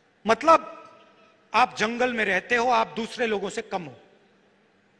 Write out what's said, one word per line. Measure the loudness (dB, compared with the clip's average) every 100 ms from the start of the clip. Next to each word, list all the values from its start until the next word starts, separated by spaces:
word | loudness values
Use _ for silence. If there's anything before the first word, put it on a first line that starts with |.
| _ _
मतलब | 0 2 6 6 4 -14 -20 -20 -20 _ _ _ _
आप | 2 2 0
जंगल | -4 0 -2
में | 0
रहते | -2 -2 0 0
हो, | 2
आप | 2 0 -6
दूसरे | -10 -4 -4
लोगों | -2 -4
से | -8
कम | -8 -10
हो। | -10 -16 -20 _ _ _ _ _ _ _ _